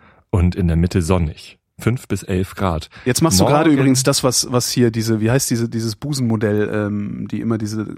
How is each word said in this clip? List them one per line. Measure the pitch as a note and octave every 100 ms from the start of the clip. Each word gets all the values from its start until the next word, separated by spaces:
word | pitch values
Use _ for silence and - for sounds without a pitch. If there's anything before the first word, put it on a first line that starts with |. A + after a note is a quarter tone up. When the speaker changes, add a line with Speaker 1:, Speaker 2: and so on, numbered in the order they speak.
| _ _ _
Speaker 1:
und | F#2 F2 G2
in | F2
der | E2
Mitte | F2+ F#2+
sonnig. | E2 F2+ D#2 - - - _ -
Fünf | A2+ B2+ -
bis | G2+
elf | - F#2 G2 -
Grad. | F#2+ D#2+ - -
Speaker 2:
Jetzt | B2 A#2+
machst | E3 F#2+
du |
Speaker 1:
Morgen | A2
Speaker 2:
gerade | D3 E3
übrigens | C#3 C3+ B2+
das, | C3+ C3+
was, | C3 - -
was | B2 -
hier | B2 A#2
diese, | A2+ A2 A2
wie | A2
heißt | C3 -
diese, | A#2 A#2
dieses | A2+ A2+ G#2
Busenmodell, | C#3+ C3+ A#2+ A2 G#2+ G#2 G#2
ähm, | G#2+ G#2 G#2 G#2 B2 G#2
die | A2
immer | A2+ A2
diese | G#2 A2 G2